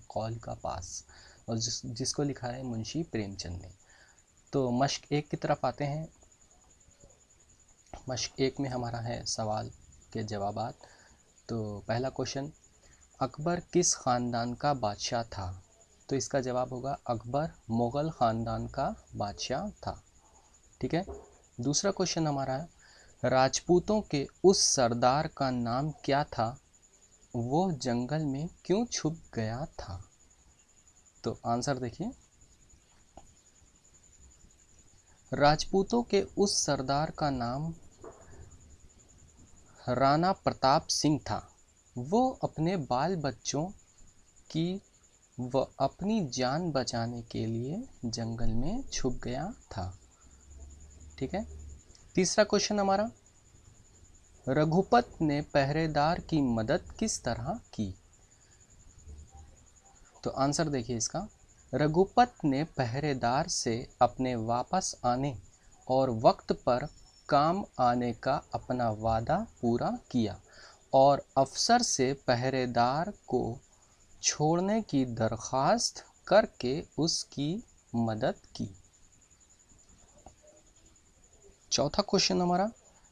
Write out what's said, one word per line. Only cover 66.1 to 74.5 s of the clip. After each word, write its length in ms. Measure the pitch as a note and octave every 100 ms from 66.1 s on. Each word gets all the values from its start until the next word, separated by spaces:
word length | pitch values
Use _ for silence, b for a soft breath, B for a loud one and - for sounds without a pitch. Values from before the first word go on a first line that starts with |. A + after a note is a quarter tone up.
वक्त 420 | A2+ D3 G3 -
पर 360 | F#3+ - B2 D3 - - _ -
काम 340 | C#3+ D#3 F#3+ - -
आने 320 | B2 B2 A#2+
का 300 | A#2 C3 D3 -
अपना 360 | A#2 - B2+ A#2
वादा 560 | G#2+ A2+ A2+ A#2 E3+ A#3 -
पूरा 360 | A#2 A#2+ D#3+ A#3+ -
किया 300 | B2 G#2 F#2 - B B B _
और 340 | C3+ C#3 C#3 - C3+
अफसर 440 | C3 - - A#3+
से 300 | A#3 - B2+
पहरेदार 1000 | C#3 - A#2+ C3 C3+ B2 A#2+ A#2+ C#3+ F#3+
को 480 | - - B2 A2+ A#2 - _ _ _ _ -
छोड़ने 600 | - - D3+